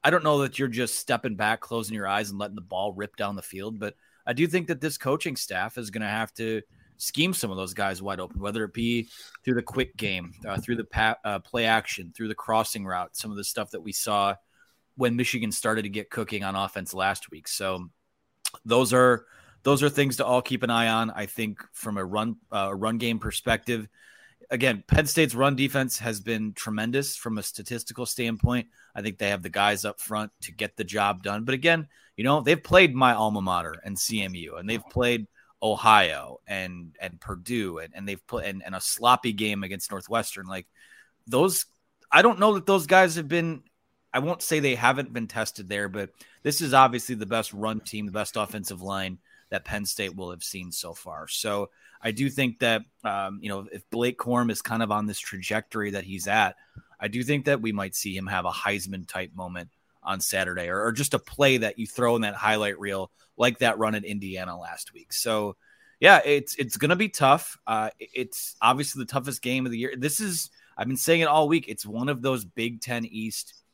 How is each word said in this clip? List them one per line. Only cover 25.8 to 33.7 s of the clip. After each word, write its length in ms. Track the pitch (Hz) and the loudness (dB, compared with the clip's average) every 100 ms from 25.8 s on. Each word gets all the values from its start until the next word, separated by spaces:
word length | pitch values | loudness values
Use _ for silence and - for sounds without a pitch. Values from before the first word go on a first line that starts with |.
| 131 - | 0 -2
has 220 | 117 107 | -4 -4
been 320 | 104 113 107 | -2 -2 -2
tremendous 640 | 98 - 107 113 131 139 - | -6 -4 -2 0 0 -2 -6
from 200 | 120 110 | -6 -4
a 60 | |
statistical 640 | 101 - 104 120 - 120 120 | -6 -10 -8 -8 -8 -8 -6
standpoint. 600 | - 117 113 - 123 113 _ _ | -2 -2 0 2 0 -4 _ _
I 80 | - | -8
think 160 | 104 95 | -6 -2
they 120 | 101 | -2
have 120 | 101 | -2
the 80 | 90 | -2
guys 340 | 90 101 104 | 2 2 2
up 160 | 104 - | -2 -8
front 300 | - 107 107 _ | -6 -6 -6 _
to 100 | - | -16
get 240 | - 104 - | -6 -8 -4
the 80 | |
job 380 | 92 101 101 92 | -4 2 2 0
done. 220 | 98 104 | -2 -4
But 100 | 117 | -2
again, 340 | 131 156 165 147 _ _ - | 2 4 4 0 _ _ -2
you 80 | |
know, 160 | 117 147 | 2 4
they've 220 | 127 170 | 4 2
played 320 | - 180 180 | 6 8 8
my 180 | 127 127 | 6 4
alma 300 | 113 110 104 | 6 2 2
mater 320 | 95 90 82 | 0 0 -2